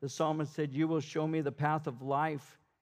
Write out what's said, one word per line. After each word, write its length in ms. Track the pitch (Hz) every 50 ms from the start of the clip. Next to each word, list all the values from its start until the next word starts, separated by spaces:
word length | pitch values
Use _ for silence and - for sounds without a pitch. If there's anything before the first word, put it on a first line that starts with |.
the 80 | - 135
psalmist 440 | - - 160 156 156 156 151 151 -
said, 180 | - 151 143
"You 160 | 131 143 165
will 140 | 160 165 160
show 260 | 156 156 - 160 156
me 140 | 160 160 160
the 100 | 151 143
path 360 | 120 - 147 151 156 151 151
of 140 | 151 123 117
life. 580 | 131 135 139 139 156 160 151 139 - - - _ _ _ _ _